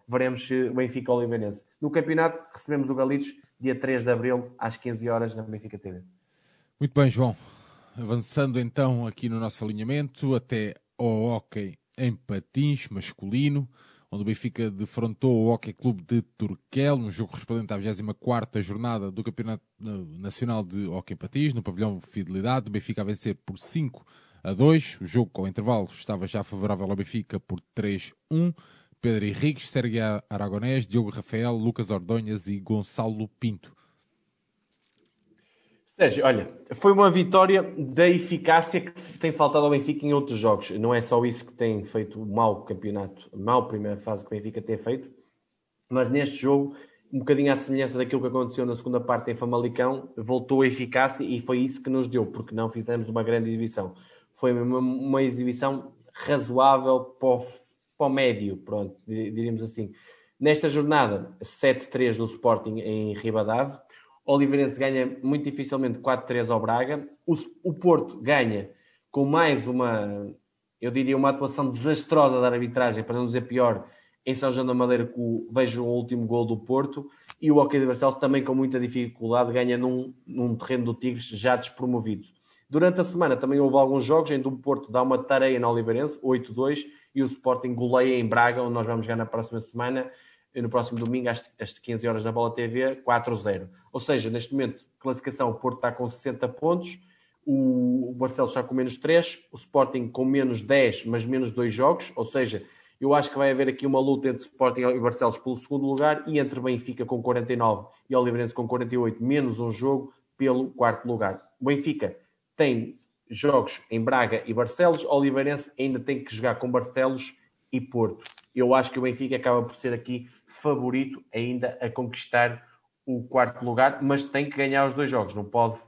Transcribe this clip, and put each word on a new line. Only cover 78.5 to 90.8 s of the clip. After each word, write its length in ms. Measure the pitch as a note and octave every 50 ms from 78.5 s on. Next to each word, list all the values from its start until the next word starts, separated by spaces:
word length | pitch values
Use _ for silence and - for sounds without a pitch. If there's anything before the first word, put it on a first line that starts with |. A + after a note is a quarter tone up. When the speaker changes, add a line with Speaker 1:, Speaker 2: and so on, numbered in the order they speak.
| C3
Speaker 1:
muita 240 | C3 C3+ C3 C3 B2+
dificuldade, 760 | B2 A#2+ B2 B2+ A#2+ A#2 A#2+ - A2+ A2+ A#2 B2 B2 A#2+ A#2+
ganha 240 | B2+ B2 B2 B2 A#2+
num, 360 | B2 B2+ B2+ B2+ C3 C3 - _ _ -
num 300 | - B2+ B2 A#2+ A2+ A2+
terreno 260 | - - C3 B2 A#2+
do 100 | A#2 A#2
Tigres 300 | - B2+ B2+ A#2+ A#2 A#2 -
já 260 | A2 G2+ G#2+ B2+ B2+
despromovido. 720 | A#2+ - - - - C3 B2+ B2 A#2+ G#2+ A2 G#2 F#2 - _ _ _ _ _ _ _ _ -
Durante 300 | C3 D#3 F3 F3+ F3 F#3
a 60 | F3
semana 320 | F3+ F3+ E3+ F3 D3 B2+ B2+
também 240 | C3+ C3 C#3 C#3+
houve 160 | C#3 C3+ C3 C#3
alguns 260 | C3+ C3 C#3 C3+ A#2+
jogos 260 | A#2 D3+ D#3+ D#3 D#3
em 120 | D3 C3+
que 60 | C3 C3+
o 80 | C3 B2
Porto 340 | - C#3 C3+ C#3 - -
dá 100 | A2 B2+
uma 220 | B2+ C3 C3 B2+ C3
tareia 340 | - C#3 C3+ C3 C3+ C3 B2
na 120 | A#2+ A#2+
Oliveirense, 500 | A#2 A#2 A2 A2+ A2+ B2 D3 D3 D3 -
oito 300 | - C3+ B2+ B2 B2 -
dois, 340 | A2+ A#2+ C3 C3+ D3 D3 C#3+ - - - _ _ -
e 80 | C#3 C3+
o 20 | B2+
Sporting 460 | C3 - - B2+ B2 B2 - B2+ B2
goleia 460 | A#2 B2 A#2+ B2+ B2+ B2+ C3 B2+ B2
em 80 | A#2 A2
Braga, 340 | A#2 A#2+ A#2+ A#2+ B2 B2+
onde 120 | B2 A#2+ A#2+
nós 120 | A#2+ A2
vamos 200 | A2+ A#2 A2+ G#2+
jogar 100 | A2+ A#2
na 100 | A2+ A2+
próxima 360 | A2 - A#2 A2+ - A#2 A2+
semana, 500 | A2 - - A#2 A#2+ B2 C3 C3 B2+ C3 - - _ _ _ _ _ _ -
no 160 | B2+ A#2+ A2+
próximo 300 | B2 B2